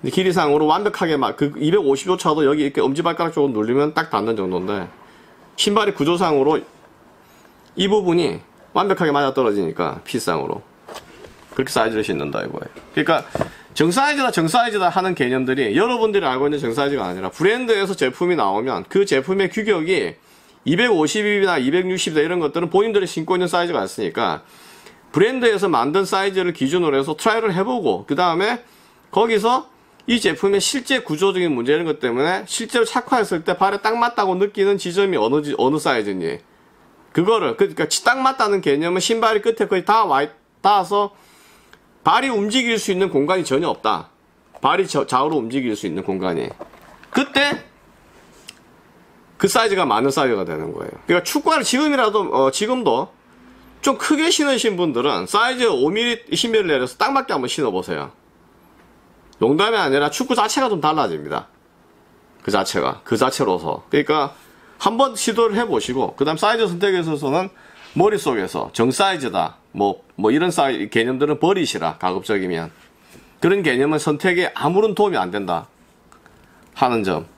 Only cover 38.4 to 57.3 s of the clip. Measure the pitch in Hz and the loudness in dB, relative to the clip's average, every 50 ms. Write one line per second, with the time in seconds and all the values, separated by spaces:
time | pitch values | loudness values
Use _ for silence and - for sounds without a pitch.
38.4 | 226 208 202 190 165 151 139 147 160 170 180 185 175 - 226 226 233 220 220 208 | 0 0 0 0 2 2 0 2 2 0 0 -2 0 0 0 2 2 2 2 2
39.4 | 208 156 151 - 208 185 208 185 175 - 208 226 220 180 139 135 143 151 - _ | 2 0 0 0 0 0 0 -2 2 2 2 2 4 4 2 0 0 -2 -6 _
40.4 | _ _ _ _ - 190 208 202 180 165 202 202 202 202 - _ - _ - - | _ _ _ _ 2 4 4 4 2 2 0 0 0 0 -4 _ -20 _ -20 -20
41.4 | - - - _ _ _ - _ _ _ _ _ _ - 175 233 262 269 247 202 | -20 -20 -20 _ _ _ -20 _ _ _ _ _ _ 4 4 4 2 0 0 0
42.4 | 202 208 214 269 240 240 233 208 - - 190 180 190 180 160 135 139 151 185 190 | -2 0 0 0 2 2 0 0 0 -2 0 0 0 2 2 0 2 2 0 -2
43.4 | 165 - 131 139 175 151 110 - - 110 101 80 - - _ _ _ _ _ _ | 0 0 0 0 0 -2 -4 -2 -2 -2 -2 -2 -6 -12 _ _ _ _ _ _
44.4 | _ _ _ - - 139 160 190 190 - - 147 117 - 127 127 135 151 160 147 | _ _ _ -2 0 2 2 2 0 0 0 -2 0 2 2 2 2 2 0 -2
45.4 | 113 113 123 139 127 120 107 101 - 98 78 92 95 - 95 92 95 92 85 80 | -2 -2 -4 -2 -2 -2 -4 -4 -4 -6 -6 -4 -4 -4 -4 -2 -2 -2 -2 -2
46.4 | 58 - - - - - - - - - - - - - - - 277 269 - 277 | -4 -6 -10 -14 -18 -20 -20 -20 -20 -20 -20 -20 -20 -4 -2 -2 -2 0 0 0
47.4 | 285 285 285 - - - _ _ _ - _ _ _ - _ - - - - - | 0 0 -2 -6 -10 -18 _ _ _ -20 _ _ _ -20 _ -20 -20 -20 -20 -20
48.4 | - - - - _ _ - _ _ _ _ - _ _ _ _ _ _ - _ | -20 -20 -20 -20 _ _ -20 _ _ _ _ -20 _ _ _ _ _ _ -4 _
49.4 | - 196 - 247 226 220 196 185 175 131 107 107 127 139 131 160 143 127 117 98 | -2 2 2 2 2 2 0 0 0 0 0 2 0 0 0 0 0 0 0 -2
50.4 | 92 85 80 78 80 80 - - - - - - - - 170 175 175 - - 302 | -2 -4 -6 -8 -8 -8 -10 -10 -12 -12 -14 -16 -2 0 0 0 0 0 -4 0
51.4 | 285 - 320 302 226 - - 254 302 302 285 262 240 214 202 220 190 - - 127 | 0 2 0 2 0 0 0 0 2 2 2 2 2 2 0 0 -2 0 0 2
52.4 | 135 135 131 - 208 214 254 262 233 151 113 131 160 - - _ _ _ - - | 2 2 0 -2 -2 -2 -2 0 0 0 0 0 -2 -6 -10 _ _ _ -20 -20
53.4 | - - - - - - - - - 285 262 - - - 311 277 311 339 - - | -20 -20 -20 -20 -20 -20 -18 -4 -2 -2 -2 0 0 0 0 2 2 0 2 2
54.4 | 294 285 269 226 - 226 196 175 180 160 131 117 123 147 123 87 - - - 202 | 2 0 0 0 0 -2 0 0 -2 -2 0 0 0 0 0 -2 -4 0 0 2
55.4 | 233 254 262 247 247 226 165 123 131 156 190 220 233 240 240 233 - - - - | 2 2 0 0 0 0 2 2 0 0 0 0 0 -2 -2 -4 -4 -4 -2 -2
56.4 | - 233 226 220 196 170 151 131 127 123 - _ 208 240 277 269 254 - | -2 0 0 0 2 2 0 0 -2 -4 -2 _ -2 0 2 0 0 0